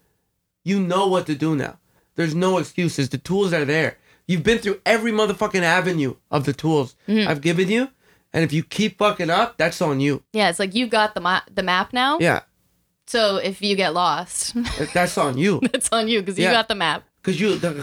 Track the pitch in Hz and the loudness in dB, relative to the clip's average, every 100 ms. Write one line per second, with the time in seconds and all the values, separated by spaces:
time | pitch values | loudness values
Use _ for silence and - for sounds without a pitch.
0 | _ _ _ _ _ _ 165 196 180 185 | _ _ _ _ _ _ -2 0 0 0
1 | 196 185 170 143 160 147 - - _ _ | 2 0 0 -2 -2 -2 -4 -10 _ _
2 | _ - 165 160 185 185 143 - 170 - | _ -4 -2 0 0 0 -2 -2 -2 0
3 | 135 131 - 190 196 165 139 156 131 - | -2 -4 -2 0 0 0 0 0 0 -4
4 | _ _ - 175 202 226 202 196 185 226 | _ _ -4 0 2 2 0 -2 2 2
5 | 233 214 208 - 208 190 170 180 175 170 | 2 2 0 0 -2 0 2 2 2 0
6 | 131 - - 147 139 139 156 151 127 - | -2 -4 -4 -2 -2 -2 0 0 0 -6
7 | - 214 202 151 156 170 185 226 262 _ | -2 0 0 0 0 0 2 2 0 _
8 | _ _ _ 160 165 156 - - 214 - | _ _ _ -2 0 0 -2 -2 -2 2
9 | 208 208 160 180 233 - 165 - 165 135 | 0 0 0 0 0 0 -2 0 -2 0
10 | 143 135 - 214 190 170 196 214 240 220 | 0 -2 -4 0 0 0 -2 -2 0 0
11 | 214 190 175 185 - 196 185 180 208 247 | 0 0 -2 -2 -2 -4 0 0 0 0
12 | 269 311 165 107 - _ _ _ _ _ | 0 2 2 0 -4 _ _ _ _ _
13 | - 233 214 196 190 190 208 196 180 170 | -4 0 2 0 -4 -2 -2 0 0 2
14 | 175 151 180 - - 240 240 - 151 175 | 0 0 -4 -8 -6 -4 -4 -4 -2 0
15 | 175 196 147 127 196 165 247 262 - 226 | 0 0 0 2 0 2 0 -2 -2 0
16 | 220 226 190 190 185 226 220 202 165 156 | 0 -2 -2 0 2 2 0 -2 -2 -4
17 | - _ 185 160 208 165 175 143 | -8 _ -4 0 0 0 -2 -2